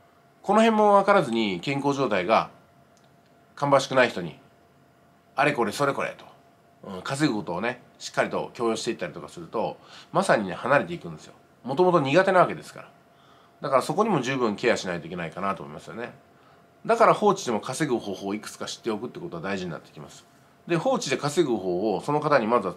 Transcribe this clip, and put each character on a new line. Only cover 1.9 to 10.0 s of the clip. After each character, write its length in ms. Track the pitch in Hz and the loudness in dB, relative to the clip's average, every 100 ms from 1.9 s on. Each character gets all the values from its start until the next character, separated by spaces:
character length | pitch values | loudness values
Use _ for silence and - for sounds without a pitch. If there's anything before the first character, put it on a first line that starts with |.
| 139 | 0
状 120 | 123 | 0
態 160 | 98 90 | 0 2
が 240 | 104 80 - _ _ _ _ _ _ _ _ _ - | 2 2 -8 _ _ _ _ _ _ _ _ _ -6
芳 240 | 143 135 | 2 2
し 80 | - | 4
く 80 | 131 | 2
な 80 | |
い 60 | 120 | 2
人 120 | 95 | 0
に、 160 | 85 - - _ _ _ _ _ _ _ _ - | -8 -12 -20 _ _ _ _ _ _ _ _ -2
あ 100 | 143 | 0
れ 80 | |
こ 100 | 120 | 0
れ 80 | 104 | -2
そ 140 | - 143 | -2 -2
れ 80 | |
こ 100 | 131 | -2
れ 100 | 76 - | -6 -8
と、 80 | - - _ _ _ _ - 92 | -18 -20 _ _ _ _ -14 -12
う 20 | |
ん、 40 | |
稼 300 | - 139 151 | -8 -2 0
ぐ 60 | 107 | -2
こ 60 | |
と 100 | 87 | -6
を 80 | 87 | -6
ね、 200 | 117 127 - - | -6 -8 -14 -18
し 100 | - | -6
っ 20 | |
か 120 | - | -2
り 60 | 107 | -2
と 220 | 90 - | -2 -6
強 180 | - 117 | -4 -4
要 40 | 110 | -2
し 80 | |
て 80 | 120 | -4
い 40 | 98 | -6
っ 20 | |
た 100 | 85 | -8
り 60 | |
と 80 | 80 | -10
か 80 | 76 | -14
す 100 | 175 | -16
る 80 | 165 | -8
と、 300 | 117 90 - - - | -4 -4 -6 -16 -20